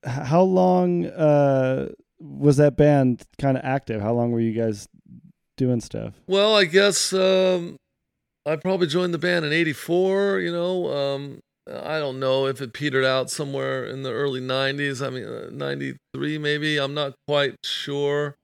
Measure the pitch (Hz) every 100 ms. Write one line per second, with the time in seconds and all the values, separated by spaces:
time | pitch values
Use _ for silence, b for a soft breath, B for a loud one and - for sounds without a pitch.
0 | - 127 123 165 190 185 185 180 180 175
1 | 175 - 151 147 143 135 131 131 135 -
2 | _ _ 156 139 143 139 147 123 147 143
3 | 131 120 - - 139 131 131 135 - 110
4 | 104 120 117 117 113 110 113 104 - _
5 | _ 120 - _ _ - 127 123 - 110
6 | 110 - - 190 208 214 185 180 202 -
7 | - 190 190 190 185 185 170 - _ _
8 | _ _ _ _ - 156 185 190 175 160
9 | 180 165 175 175 151 156 165 143 - 175
10 | 190 196 202 196 175 170 175 185 175 139
11 | 139 139 143 - _ _ - 127 - 156
12 | 143 131 135 131 135 127 131 - 147 131
13 | 131 131 127 - 143 139 135 135 123 131
14 | 135 117 143 127 127 131 135 139 143 127
15 | 135 127 107 117 - 139 139 139 139 131
16 | _ 135 143 151 147 147 151 151 139 143
17 | 143 - - 147 139 - - - - 143
18 | 143 147 147 139